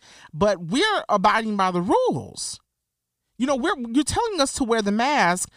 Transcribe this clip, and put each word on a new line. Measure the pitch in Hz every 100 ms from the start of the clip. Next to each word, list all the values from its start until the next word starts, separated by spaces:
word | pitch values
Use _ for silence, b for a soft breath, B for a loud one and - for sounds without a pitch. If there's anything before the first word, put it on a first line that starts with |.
| B B B
But | 151 208 185
we're | 165 247 427 392 -
abiding | 208 202 208 220 202
by | 185
the | 180
rules. | 180 440 508 143 98 - - - _ _ _ _ _ _ _ -
You | 262
know, | 269
we're, | 311 349 233
you're | 240
telling | 294 381 466 381
us | 269
to | -
wear | 240 226
the | 202
mask, | 214 254 285 180 180 -